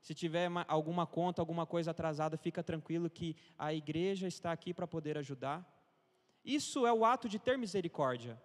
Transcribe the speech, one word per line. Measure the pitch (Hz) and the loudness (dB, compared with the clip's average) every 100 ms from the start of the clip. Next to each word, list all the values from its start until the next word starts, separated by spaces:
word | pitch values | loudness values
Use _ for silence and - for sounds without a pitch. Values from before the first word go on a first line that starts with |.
Se | - | -10
tiver | 160 170 160 175 | -4 0 2 2
ma-, | 175 170 | 0 2
alguma | 156 156 175 165 | 2 2 0 0
conta, | - 175 180 | 2 0 0
alguma | 165 170 160 | 0 0 0
coisa | 170 165 | 0 0
atrasada, | 160 160 147 156 156 | 0 -2 0 0 0
fica | 175 165 | -4 -4
tranquilo | 170 165 - 165 170 | -4 -4 -2 0 0
que | - 165 156 - - | -2 -6 -6 -14 -6
a | 151 | -2
igreja | 160 147 156 185 196 185 | -2 -2 0 0 0 -2
está | 170 170 | -4 -4
aqui | 165 - | -4 -6
para | 180 175 | -6 -4
poder | 165 151 151 | -4 -4 -4
ajudar." | 139 135 131 156 180 _ _ _ _ _ _ _ | -6 -6 -4 -4 -8 _ _ _ _ _ _ _
Isso | - 277 - 285 233 | -2 -2 0 4 4
é | |
o | 226 | 6
ato | 220 247 240 | 6 4 0
de | 208 | -2
ter | - 262 | 0 0
misericórdia. | 226 196 170 - 139 123 120 117 | 0 -2 -2 0 0 0 -6 -12